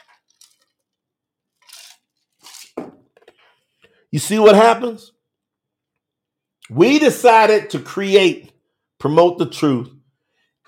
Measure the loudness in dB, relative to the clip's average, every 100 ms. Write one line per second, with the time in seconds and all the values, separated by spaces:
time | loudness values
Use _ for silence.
0 | _ _ _ _ _ _ _ _ _ _
1 | _ _ _ _ _ _ _ -20 -20 _
2 | _ _ _ _ _ -20 -20 -20 -20 _
3 | _ _ _ _ _ _ _ _ _ _
4 | _ -10 -6 2 4 6 4 0 -6 -12
5 | -20 _ _ _ _ _ _ _ _ _
6 | _ _ _ _ _ _ -14 -2 0 2
7 | 0 0 2 4 2 0 -4 -12 -12 -10
8 | -2 0 0 -2 -12 _ _ _ _ _
9 | -2 2 2 0 -8 -4 -4 -4 -8 _
10 | _ _ _ _ _ _